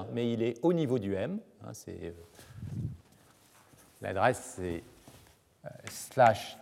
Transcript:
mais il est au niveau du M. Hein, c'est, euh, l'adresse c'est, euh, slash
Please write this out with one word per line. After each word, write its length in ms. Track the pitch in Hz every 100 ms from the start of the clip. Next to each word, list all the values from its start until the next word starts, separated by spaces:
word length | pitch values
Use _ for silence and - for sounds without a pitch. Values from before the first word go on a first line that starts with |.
| 98
mais 200 | 120 120
il 100 | 113
est 160 | 113 -
au 100 | 165
niveau 260 | 170 139 127
du 160 | 98
M. 240 | 95 123 208 - -
Hein, 60 | 113
c'est, 200 | 120 -
euh, 180 | 87 87 85 85 - - - - - - - - - - - - - - - - -
l'adresse 540 | 104 95 117 123 - -
c'est, 260 | 90 85 - - - - - - _ _
euh, 40 | - - -
slash 680 | - - - 120 107 - -